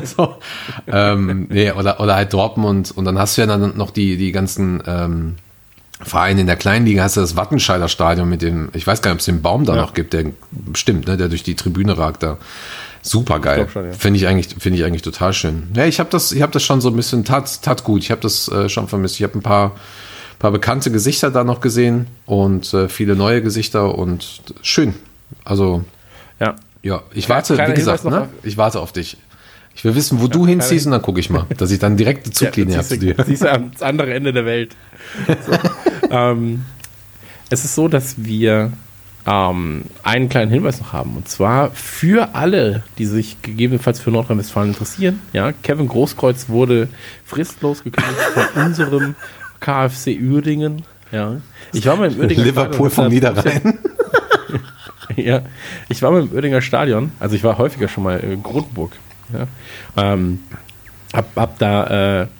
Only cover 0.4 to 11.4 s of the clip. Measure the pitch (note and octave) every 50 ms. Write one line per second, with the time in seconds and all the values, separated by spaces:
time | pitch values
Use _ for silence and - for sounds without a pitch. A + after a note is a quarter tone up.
0.4 | - - - - - - - - - - - G2+ G#2 G2+ G2+ G2+ G2 F#2 F#2+ F#2+
1.4 | F2+ - G2+ G2+ G#2 G2+ F#2+ G2 F#2+ G2 G2 - - G#2 G2 G2 G2+ G2+ - F#2+
2.4 | G2+ A2+ - A#2+ G#2+ G#2 G2+ G2 F2+ - - G2 F#2 F#2 F#2 F#2+ G2 G#2 - -
3.4 | A2+ G#2+ G#2 G2+ G2+ G2 F2 G#2+ G2 - - G#2+ G2+ F#2+ F#2 F2+ F#2+ F#2 F2 F#2+
4.4 | F#2+ F#2 - - G2 F#2 F2+ E2+ - - F2 F2 F2 E2+ E2+ E2 E2 D#2+ F2 E2
5.4 | - - - _ - _ _ - - _ - - - - - E2+ F2+ F#2+ G2 G2
6.4 | F#2 F2+ F2 F2 - G2+ G2+ A#2 A#2+ A2 G2+ F#2+ F#2 G2 - G#2 F#2 E2 E2+ F2+
7.4 | F#2+ - D3 C3 - - F#2+ F2+ E2+ E2 - - D#2+ E2 E2+ F2 F2 F2 F2 D#2+
8.4 | E2 E2 E2+ D#2+ D#2 - - E2 - F#2 G#2+ - - G2+ F2 E2 - - F2+ E2
9.4 | D2+ E2+ F#2+ C3 D3 A#2 E2 - - - - - D#2+ - - D#2+ D#2 D#2 - -
10.4 | - - - - G2 - D#2 - - - G#2 E2 C2+ F2+ F#2+ F2+ F2+ E2+ E2+ E2